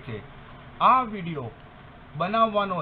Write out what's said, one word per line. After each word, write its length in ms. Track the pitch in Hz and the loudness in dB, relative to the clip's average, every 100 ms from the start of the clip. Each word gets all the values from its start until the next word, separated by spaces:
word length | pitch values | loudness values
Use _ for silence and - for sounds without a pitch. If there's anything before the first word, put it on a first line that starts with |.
છે. 140 | - 107 - - - - - - | -8 -12 -12 -18 -18 -18 -18 2
આ 200 | 180 254 247 | 4 6 4
વીડિયો 440 | 208 170 151 120 - - - - - - 143 | -4 -6 -6 -8 -12 -18 -20 -20 -20 -14 -6
બનાવવાનો 640 | 175 220 226 208 202 180 | -2 2 2 2 0 -2